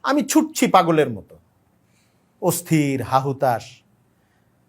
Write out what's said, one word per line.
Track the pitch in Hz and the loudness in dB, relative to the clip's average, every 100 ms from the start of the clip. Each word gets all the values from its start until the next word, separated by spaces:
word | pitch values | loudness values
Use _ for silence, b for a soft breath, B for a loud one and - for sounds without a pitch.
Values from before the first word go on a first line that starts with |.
আমি | - 285 | -2 -2
ছুটছি | - 311 311 - 220 | 0 0 0 0 2
পাগলের | 190 170 160 131 | 4 4 2 0
মতো, | 107 85 - _ _ _ _ _ _ _ _ _ _ | -4 -14 -20 _ _ _ _ _ _ _ _ _ _
অস্থির, | 180 170 - 160 143 135 | -4 -4 0 0 0 -2
হাহুতাশ। | 98 131 143 131 135 113 - - _ _ _ _ _ _ _ _ | -2 -2 -2 -2 -2 -2 -8 -20 _ _ _ _ _ _ _ _